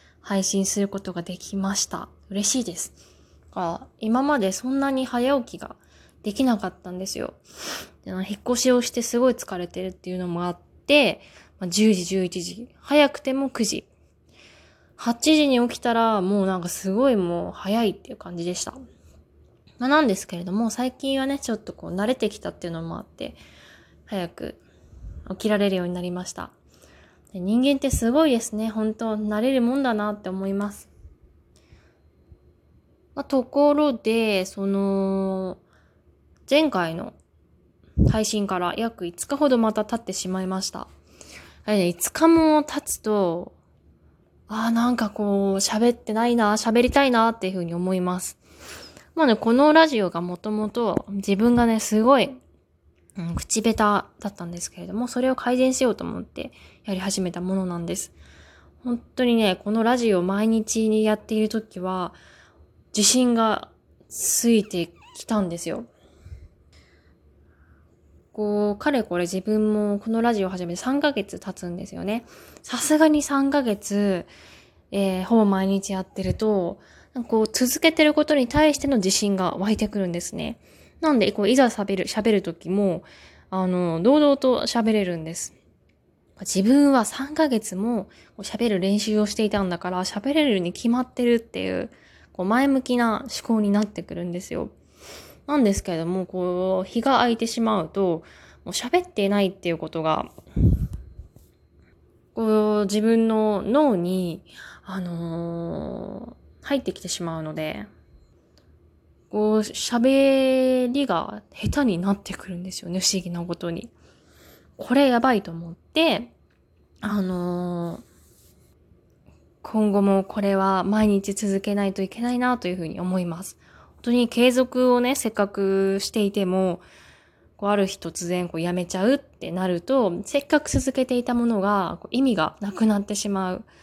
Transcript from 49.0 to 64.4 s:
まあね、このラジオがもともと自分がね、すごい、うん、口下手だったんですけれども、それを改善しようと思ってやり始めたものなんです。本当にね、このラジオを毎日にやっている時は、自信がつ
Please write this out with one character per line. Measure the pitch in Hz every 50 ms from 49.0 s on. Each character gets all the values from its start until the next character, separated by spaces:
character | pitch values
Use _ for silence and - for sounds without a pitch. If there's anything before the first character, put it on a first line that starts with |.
| - - _
ま | 330 311
あ |
ね、 | 262 220
こ | - - 226 233
の | 262 285 302
ラ | 302 320 320
ジ | 311 277 220
オ | 196 175
が | - 170
も | 175 180 180
と | - - 214
も | 214 214 214
と | 208 - 240 233 202 - - - -
自 | 196 196 196 - 196
分 | 190 220 240 240
が | 240 240
ね、 | 233 226 220
す | - - 214 214 220
ご | 247 277 262
い、 | 180 - 262 - _ _ _ _ _ _ _ _ _ _ _ _ _ _ _
う | -
ん、 | 170 170 170
口 | - - - - 226
下 | 214 233
手 | 220
だ | 233 214 208 208 196 - - _ _ -
っ | 202 202
た | - 175
ん | 170
で | 175 175
す | - -
け | - 185
れ | 175
ど | 185 185
も、 | 220 247
そ | 240 - 247
れ | 254 262
を | 262
改 | - - 240 254
善 | 254 262 262 254
し | - 262
よ | 240
う | 196
と | - -
思 | - - -
っ | -
て | - _ - - - - - - - - _ _
や | - 190
り | 185
始 | 185 202 190 196
め | 185 175
た | 170 175
も | 180 185 190
の | 190 190
な | 180 175
ん | 170 170
で | 165 175
す。 | 196 - - - - - - - - - - - - _ - _ _ -
本 | 254 240 240 - _ _
当 | - 254
に | 240 233
ね、 | 226 220 196 185
こ | - - 202
の | 214 226 220
ラ | 233 254
ジ | 247 240 226 196
オ | 180
を | 175
毎 | 185 196 202 214
日 | 220 226 226 220 - - 226 220 214
に | 214 214 214
や | 214 214
っ | 208
て | - - 220
い | 214
る | 214 214
時 | 226 220 220 - - 185
は、 | 180 185 185 185 180 170 - - - - - - - _ _ _ - _ _ _ _ _ -
自 | 214 208
信 | - - 254 254 247 233
が | 226 226 220 214 - - - _ _ _ _ _ _ _ _
つ | - - - - - -